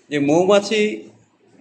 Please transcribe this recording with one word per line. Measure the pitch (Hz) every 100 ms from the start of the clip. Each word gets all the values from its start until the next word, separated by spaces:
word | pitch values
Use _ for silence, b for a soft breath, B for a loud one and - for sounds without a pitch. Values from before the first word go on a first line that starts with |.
| -
যে | 147
মৌমাছি | 143 160 185 202 202 220 214 214 - - _ _ _ _